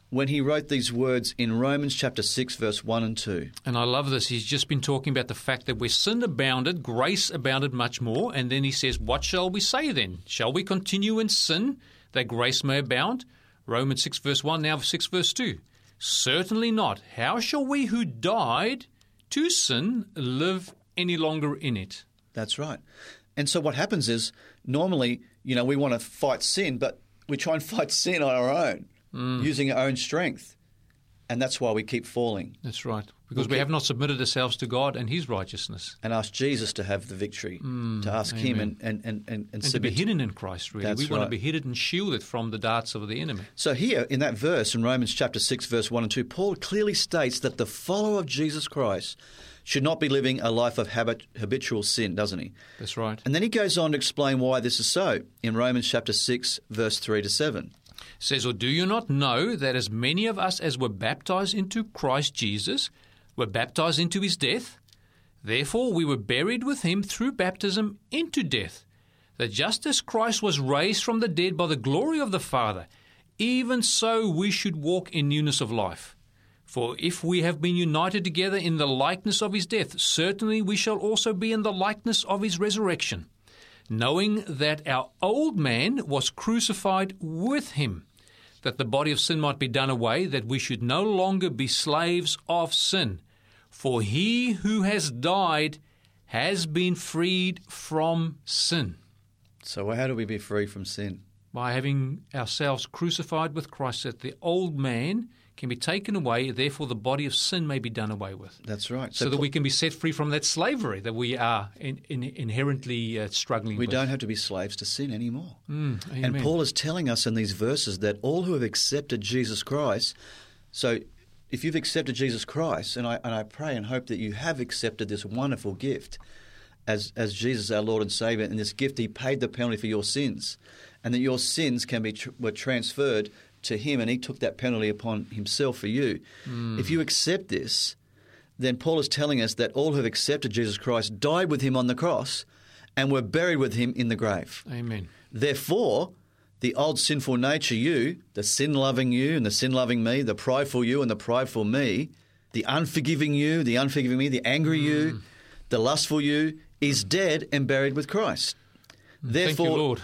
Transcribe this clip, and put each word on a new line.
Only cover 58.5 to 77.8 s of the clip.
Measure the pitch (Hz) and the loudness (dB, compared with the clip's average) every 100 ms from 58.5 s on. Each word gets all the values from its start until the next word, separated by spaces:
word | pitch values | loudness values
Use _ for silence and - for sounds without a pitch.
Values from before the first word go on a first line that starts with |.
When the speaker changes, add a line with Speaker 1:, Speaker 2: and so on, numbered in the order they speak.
Speaker 2:
do | 107 175 | 0 2
you | 160 185 | 2 2
not | 196 226 | 0 2
know | 139 139 120 202 | 2 4 2 2
that | 226 135 127 | 0 0 0
as | 104 | 0
many | 110 123 170 226 | 0 0 2 0
of | 196 | 0
us | 185 175 | -2 0
as | 165 123 | -2 -2
were | 123 | -2
baptized | 98 110 151 - 185 196 | 0 -2 -2 -2 0 0
into | 202 190 226 | -2 -2 -2
Christ | 220 - 139 135 147 | -6 -2 0 2 0
Jesus | - 107 104 - 277 - - - - - - | -2 -2 -2 -2 -2 -4 -8 -20 -20 -12 -4
were | 113 | -2
baptized | 110 120 - 160 147 | 0 -2 0 2 2
into | 170 196 | 0 0
his | 196 - | -2 0
death? | 143 240 - - _ - _ _ - _ | 0 0 -4 -16 _ -20 _ _ -20 _
Therefore | 104 117 143 226 254 | -2 0 0 0 2
we | 170 | 2
were | 156 127 | 2 0
buried | 104 123 180 247 | 0 0 2 0
with | 247 285 | -2 0
him | 170 190 | 0 0
through | 202 - 247 | -2 -2 -2
baptism | - 185 185 202 190 214 208 _ | 0 -2 0 -2 0 -2 -4 _
into | 285 330 - | -4 -2 0
death, | 175 127 87 - - _ _ _ _ - | 0 0 -4 -10 -20 _ _ _ _ -6
that | 117 | -4
just | 101 165 214 302 | 0 0 0 0
as | 262 | 0
Christ | - 226 226 220 | 0 2 2 2
was | 208 143 | 0 0
raised | 131 139 180 214 | 2 2 2 2
from | - 226 | 0 0
the | 226 | 0
dead | 160 185 160 | 2 0 2
by | 170 | 0
the | 147 | 0
glory | 117 147 285 320 | 2 2 2 2
of | 262 | 0
the | 185 | -2
Father, | - 131 110 95 78 - - - _ - | 0 0 2 0 -8 -18 -20 -20 _ -2
even | 226 254 240 247 | 2 2 2 2
so | - - 226 226 220 | 2 2 2 4 2
we | 160 196 | 2 2
should | - 202 156 | 0 -2 -2
walk | 147 180 180 | 0 0 0
in | 165 143 | 0 2
newness | 147 151 139 | 2 2 0
of | 117 | 0
life. | 113 95 82 - - - _ - _ | 0 -2 -4 -14 -20 -20 _ -20 _
For | - - 120 - | -10 -4 -2 -2
if | 170 170 | -2 -2
we | 165 180 | 0 2
have | 165 151 | 2 2
been | 175 | 2
united | 175 | 2